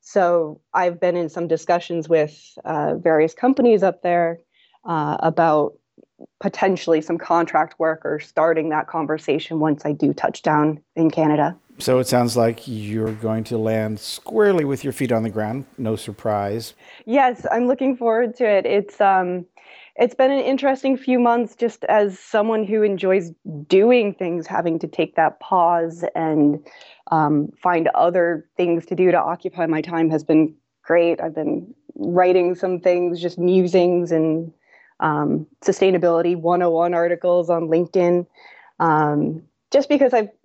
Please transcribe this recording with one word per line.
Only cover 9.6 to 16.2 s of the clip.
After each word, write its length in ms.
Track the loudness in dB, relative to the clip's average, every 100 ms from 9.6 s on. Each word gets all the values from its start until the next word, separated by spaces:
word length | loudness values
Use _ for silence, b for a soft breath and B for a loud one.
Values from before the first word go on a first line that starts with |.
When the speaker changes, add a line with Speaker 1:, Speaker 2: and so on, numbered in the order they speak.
| -2 -2 -4
Speaker 1:
I 60 |
do 220 | -2 -2
touch 280 | -2 -6 -4
down 400 | -2 0 0 -4 _ -2
in 140 | 0
Canada. 460 | 2 0 2 0 -4 _ -8
Speaker 2:
So 200 | 0 0
it 80 | 2
sounds 300 | 0 0 2
like 300 | 0 -2 -10
you're 460 | -10 -6 -4 -4
going 300 | -4 -4 -4 -4
to 120 | -4
land 420 | -2 -2 -4 -8
squarely 640 | -12 -14 -6 0 2 2 0
with 180 | -4
your 100 | -6
feet 180 | -4 -2
on 120 | 0
the 60 | -2
ground. 360 | -4 -6 -6 -12 -8
No 180 | -6 -4
surprise. 800 | -8 -8